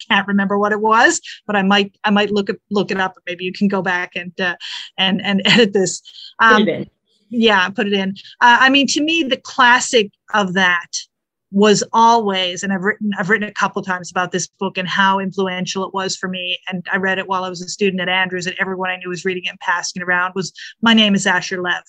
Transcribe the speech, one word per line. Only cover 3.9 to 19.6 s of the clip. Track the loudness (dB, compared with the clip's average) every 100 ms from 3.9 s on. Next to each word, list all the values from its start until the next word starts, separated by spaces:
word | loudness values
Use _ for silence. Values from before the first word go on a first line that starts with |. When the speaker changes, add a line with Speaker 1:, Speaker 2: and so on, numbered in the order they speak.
| -4 -4 -10
Speaker 1:
and, | -12 -6
uh, | -4 -4 -10 -14 -14 -2
and, | 0 0
and | 0 0
<laughs> | 2
edit | 4 4
this. | 4 0 -2 -14 -20 -18 2
Speaker 2:
Put | 4 6
it |
Speaker 1:
Um, | 4
Speaker 2:
in. | -2 -8 _ _ _ _
Speaker 1:
yeah, | 2 4 4 0
put | -2 -2
it |
in. | 0 -2 -6 -14 2
Uh, | 4 6
I | 6
mean, | 4 2
to | 0
me, | 0 0
the | -2 -4
classic | -6 2 4 4 2 0 0 _ _
of | -2 0
that | 2 2 0 -4 -12 -14 _ _ _ _
was | 2 4 4 0
always, | 4 4 4 2 -2 -4 -4
and | -4
I've | -4
written, | -4 -4 -4 -4
I've | -2
written | -2 -2
a |
couple | -2 -2 -2
times | -6 -6 -4
about | -4 -2
this | -4 -6
book | -6 -6 -6
and | -4
how | 2 2 2
influential | -2 -4 -4 -2 -4 -4 -6
it |
was | -4 -6 -6
for | -8
me. | -8 -8 -8 -8
And | -10 -6
I | -4
read | 0 -2
it | -2
while | -4
I | -4
was | -10
a | -12
student | -2 -2 0
at | -2
Andrews, | 0 0 -2 -8
and | -6
everyone | -6 -4 -6
I | -6
knew | -8
was | -6 -4
reading | -4
it | -8
and | -10